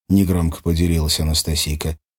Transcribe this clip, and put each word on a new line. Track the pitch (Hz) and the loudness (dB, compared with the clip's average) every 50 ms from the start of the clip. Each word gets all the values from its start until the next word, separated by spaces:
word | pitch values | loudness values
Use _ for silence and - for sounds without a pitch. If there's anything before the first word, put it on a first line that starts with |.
| _ - | _ 2
негромко | 95 98 98 87 92 87 82 80 80 - | 2 2 4 2 2 0 0 0 -2 -2
поделилась | _ 85 82 78 87 87 82 80 76 76 - - | _ -2 0 2 2 2 2 0 0 0 -2 -2
Анастасийка. | 80 78 78 76 - 80 76 76 - 78 76 76 - 78 80 - _ _ _ | 0 0 0 -2 -2 -2 -4 -4 -2 -4 -4 -4 -4 -6 -8 -8 _ _ _